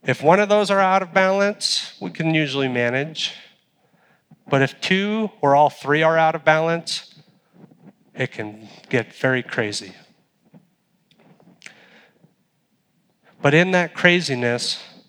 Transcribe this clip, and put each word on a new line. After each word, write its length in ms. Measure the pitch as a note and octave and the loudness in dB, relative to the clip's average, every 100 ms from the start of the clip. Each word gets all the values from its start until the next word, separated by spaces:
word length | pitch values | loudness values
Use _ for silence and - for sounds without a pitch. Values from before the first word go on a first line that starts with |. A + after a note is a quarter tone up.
If 180 | - B2+ | -4 0
one 160 | C#3+ F#3 | 4 4
of 100 | G#3 | 4
those 220 | G#3 G3+ | 2 2
are 80 | G3 | 2
out 240 | F#3+ F#3+ | 2 2
of 100 | F#3 | 0
balance, 800 | F#3 F#3+ G3 G3+ G#3 - - - - | 2 2 2 0 -2 -4 -4 -6 -12
we 100 | F#3+ | -12
can 260 | E3+ D#3+ D#3+ | -4 0 0
usually 320 | D3 C3+ C3+ | 0 -2 -2
manage. 680 | B2 A#2+ B2+ D3+ D#3 - - - _ _ _ _ _ _ _ _ - - | 0 0 -2 -4 -6 -8 -10 -20 _ _ _ _ _ _ _ _ -20 -2
But 140 | C#3 | 0
if 180 | C3+ - | 0 -2
two 500 | - F#3+ G3+ G#3+ G#3+ - | -2 -2 0 -2 -4 -2
or 140 | C#3+ C#3 | 2 4
all 140 | D3 | 4
three 320 | - C3 D3 | 0 -2 2
are 140 | D#3+ E3 | 2 2
out 180 | D#3+ | 2
of 100 | D#3+ | 2
balance, 720 | D#3 D#3 E3 E3 - - - - _ _ _ _ - _ - _ _ | 2 2 2 -4 -4 -10 -10 -20 _ _ _ _ -20 _ -20 _ _
it 160 | - C3 | -8 -8
can 380 | - G#2+ G#2+ A2 - - | -6 -12 -12 -20 -20 -6
get 240 | B2 A2+ | -4 -4
very 300 | - C3 B2+ | -4 -2 -2
crazy. 500 | A#2 - A2 G2+ G2 F#2 _ _ _ _ _ - _ _ _ _ _ _ _ _ _ _ - - _ - _ _ _ _ _ _ _ _ _ _ _ _ _ _ | -4 -6 -4 -6 -12 -20 _ _ _ _ _ -20 _ _ _ _ _ _ _ _ _ _ -20 -20 _ -20 _ _ _ _ _ _ _ _ _ _ _ _ _ _
But 120 | C#3+ | 2
in 180 | D3 F3+ | 2 2
that 200 | F#3 E3+ | 0 -2
craziness 920 | - F3+ F3 D#3 B2+ B2 A#2+ - - - - | 0 2 2 0 -2 -2 -2 -4 -8 -12 -20